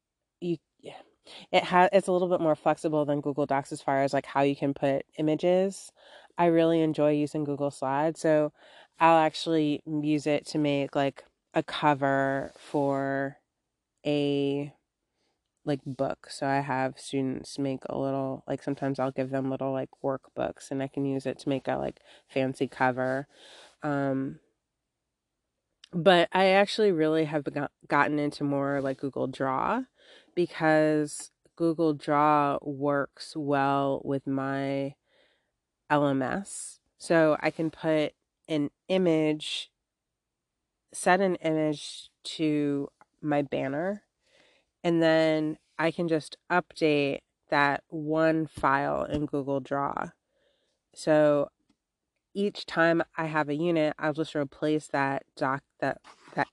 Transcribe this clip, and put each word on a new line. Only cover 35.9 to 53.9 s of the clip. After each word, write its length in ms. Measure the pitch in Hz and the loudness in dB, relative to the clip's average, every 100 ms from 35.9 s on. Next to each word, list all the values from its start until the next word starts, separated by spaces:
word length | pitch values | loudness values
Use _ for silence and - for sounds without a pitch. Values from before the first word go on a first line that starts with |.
L 180 | 147 143 | 2 2
M 140 | 135 | 0
S. 580 | 127 185 196 - - - _ _ | -2 -4 -6 -12 -16 -18 _ _
So 380 | - 165 156 147 | 0 4 4 2
I 100 | 156 | 0
can 200 | - 160 | -4 -4
put 440 | - 165 156 151 - _ _ - | -4 0 0 0 -6 _ _ -6
an 220 | 156 143 - - | -2 -2 -6 -2
image, 800 | 190 180 160 156 151 - - - _ _ _ _ _ _ _ _ _ _ _ _ | 2 4 4 2 0 -4 -8 -10 _ _ _ _ _ _ _ _ _ _ _ _
set 280 | - 190 185 | -4 2 4
an 160 | 196 175 | 2 0
image 760 | 160 156 156 147 - - - _ | -2 0 0 -2 -8 -16 -20 _
to 640 | - - 156 147 147 143 139 - _ _ | -14 -4 -2 0 0 -2 -6 -12 _ _
my 220 | 151 147 | -2 -2
banner, 600 | 143 139 135 143 180 208 - _ _ _ _ _ _ _ | 0 -4 -4 -4 -4 -6 -12 _ _ _ _ _ _ _
and 200 | 175 170 | 0 2
then 560 | 165 160 160 156 151 156 _ - | 4 4 4 2 -2 -6 _ -4
I 120 | 160 | -2
can 180 | - 170 | -2 -2
just 300 | 160 - - - | -2 -4 -14 -2
update 680 | 180 - - 156 147 139 - - _ _ | -2 -2 0 2 2 2 -2 -10 _ _
that 340 | 151 143 139 - | 2 2 0 -6
one 580 | 165 151 156 160 160 156 | -8 -2 2 2 2 -2
file 580 | - 139 139 143 147 | -2 0 2 0 -2
in 220 | - 151 147 | -2 -4 -4
Google 340 | 147 135 139 | -4 -4 -4
Draw. 480 | 131 139 139 - 170 - _ _ _ _ _ _ _ | -4 -4 -2 -4 -8 -12 _ _ _ _ _ _ _
So 560 | - - 151 151 147 - - _ _ _ _ _ _ _ | -6 2 4 4 4 0 -8 _ _ _ _ _ _ _
each 320 | 196 202 - | -4 -4 -4
time 380 | - - 165 165 - - | -6 2 4 2 0 -4
I 100 | 160 | -4
have 240 | 156 147 | -2 -2
a 40 | |
unit, 400 | 147 175 165 151 | -2 0 2 0